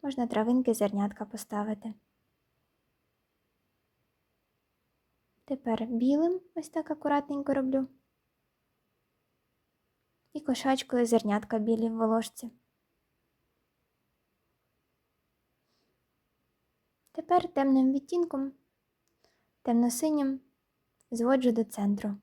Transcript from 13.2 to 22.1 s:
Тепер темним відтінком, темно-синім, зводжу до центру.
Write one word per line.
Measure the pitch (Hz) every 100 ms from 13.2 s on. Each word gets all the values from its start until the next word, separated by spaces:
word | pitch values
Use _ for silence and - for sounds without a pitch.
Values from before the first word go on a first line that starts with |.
| _ _ _ _ _ _ _ _ _ _ _ _ _ _ _ _ _ _ _ _ _ _ _ _ _ _ _ _ _ _ _ _ _ _ _ _ _ _ _
Тепер | - 320 349 349
темним | - 277 262 262
відтінком, | 277 277 349 339 277 269 - _ _ _ _ _ _ _ _ _ _
темно-синім, | - 233 240 240 311 302 269 269 _ _ _ _ _ _ _
зводжу | 233 240 269 247
до | 226
центру. | 226 - 202 202 208